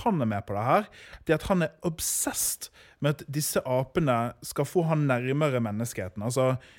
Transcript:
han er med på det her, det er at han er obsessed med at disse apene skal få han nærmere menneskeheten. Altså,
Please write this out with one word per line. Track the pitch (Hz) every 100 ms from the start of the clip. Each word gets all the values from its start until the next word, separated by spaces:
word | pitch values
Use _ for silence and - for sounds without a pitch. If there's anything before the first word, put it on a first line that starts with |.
| 240
han | 175
er | 113
med | 101 -
på | 101
det | 120
her, | 175 208 - - - -
det |
er | 156
at | -
han | 185 160
er | - 170
obsessed | 160 - - - - - - - - - _
med | 143 151
at | -
disse | 143 147 - 131
apene | 127 131 185 151 117 117 -
skal | - - 139
få | 185 165
han | 156 147
nærmere | 123 127 139 151 127
menneskeheten. | 117 104 117 - 92 - 110
Altså, | 127 131 127 -